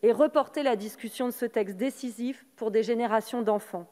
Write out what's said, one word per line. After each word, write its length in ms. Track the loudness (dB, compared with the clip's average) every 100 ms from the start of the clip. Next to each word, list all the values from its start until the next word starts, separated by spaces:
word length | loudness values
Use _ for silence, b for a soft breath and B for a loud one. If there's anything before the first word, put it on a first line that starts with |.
et 100 | 4
reportez 500 | 6 4 4 0 0
la 140 | 0 0
discussion 500 | -4 -10 -12 -4 -4
de 60 |
ce 120 | -2
texte 320 | -4 -2 -2 -2
décisif 680 | -4 -4 -10 -6 -6 -8 _ _
pour 140 | 0
des 120 | 0
générations 600 | 2 0 2 0 0 -4
d'enfants. 440 | 0 0 -2 -12 -12